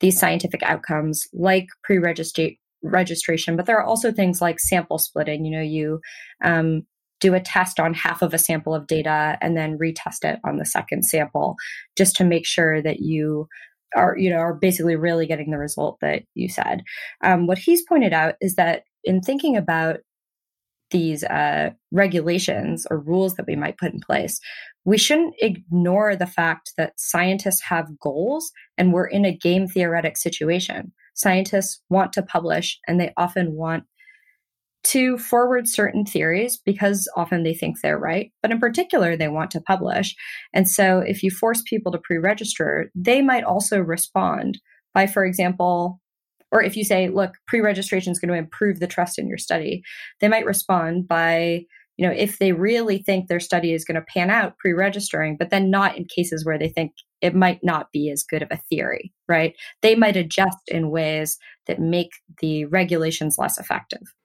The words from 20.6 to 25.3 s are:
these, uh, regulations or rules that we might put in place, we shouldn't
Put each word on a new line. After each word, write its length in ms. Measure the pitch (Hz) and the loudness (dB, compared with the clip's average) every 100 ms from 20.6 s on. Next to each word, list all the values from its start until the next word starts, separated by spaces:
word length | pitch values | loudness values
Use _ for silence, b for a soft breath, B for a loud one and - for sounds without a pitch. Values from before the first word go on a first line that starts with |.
| _ _ - | _ _ -2
these, 320 | 180 160 151 | 0 0 -2
uh, 460 | - 151 147 151 151 - - | -2 0 0 0 -2 -4 -2
regulations 920 | 175 196 170 160 180 - - 151 165 - | 2 2 2 0 0 0 -2 -4 -6 -4
or 80 | 156 | -6
rules 360 | 147 180 190 | 0 0 0
that 120 | 185 - | -2 -6
we 100 | 147 | -4
might 220 | 151 - | -4 -4
put 140 | 175 | -6
in 80 | - | -6
place, 400 | - - - - B B B B | -4 -2 -2 -8 B B B B
we 140 | 180 208 | 2 4
shouldn't 360 | - 302 339 | 4 4 2